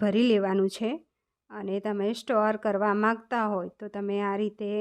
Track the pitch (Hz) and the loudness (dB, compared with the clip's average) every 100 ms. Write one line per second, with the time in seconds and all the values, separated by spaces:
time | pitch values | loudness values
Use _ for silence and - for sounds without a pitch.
0 | 208 208 240 208 196 196 190 - 220 311 | 2 4 4 4 4 2 0 0 -4 -4
1 | - _ _ _ _ 214 196 196 208 202 | -10 _ _ _ _ -10 -6 -4 -2 0
2 | 202 233 - 220 214 214 214 196 208 202 | -2 -2 0 2 2 0 0 0 2 2
3 | 220 226 - 240 214 196 180 - 208 202 | 2 0 -4 -2 -2 -2 -6 -10 -12 -8
4 | 202 202 202 196 214 208 208 208 | -4 -2 -2 -2 -4 -4 -6 -4